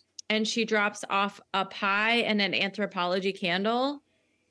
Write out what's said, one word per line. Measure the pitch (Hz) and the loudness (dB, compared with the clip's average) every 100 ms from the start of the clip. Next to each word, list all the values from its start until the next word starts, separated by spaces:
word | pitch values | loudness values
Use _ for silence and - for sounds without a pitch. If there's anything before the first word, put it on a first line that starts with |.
| _ - - | _ -16 -2
And | 214 220 | 0 0
she | - 220 | 0 0
drops | 214 208 208 - | 2 0 -2 -2
off | 196 202 - - | 0 0 -4 -4
a | 190 190 | -2 -2
pie | - 202 202 214 233 | -2 0 2 2 2
and | - 208 | 2 2
an | 196 | 2
Anthropologie | 123 190 190 196 196 180 190 190 190 | 0 -2 -2 -4 0 0 0 0 -2
candle | 185 175 202 240 262 285 - _ _ _ _ | -2 0 0 0 0 -4 -12 _ _ _ _